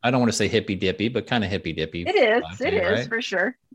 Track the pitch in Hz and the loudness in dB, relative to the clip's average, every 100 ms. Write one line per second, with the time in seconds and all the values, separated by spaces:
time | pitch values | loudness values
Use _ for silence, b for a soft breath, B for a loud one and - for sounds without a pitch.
0 | 120 131 120 - 101 107 101 95 92 - | 0 2 2 2 2 2 0 -2 -2 0
1 | 113 117 - 123 98 98 85 80 80 85 | -2 -2 0 0 0 -2 -4 -4 -4 -4
2 | 87 392 233 226 - 185 285 403 - - | 0 2 4 2 -2 -6 -2 0 0 0
3 | - 226 247 185 202 - _ | -2 -4 -2 -2 -2 -4 _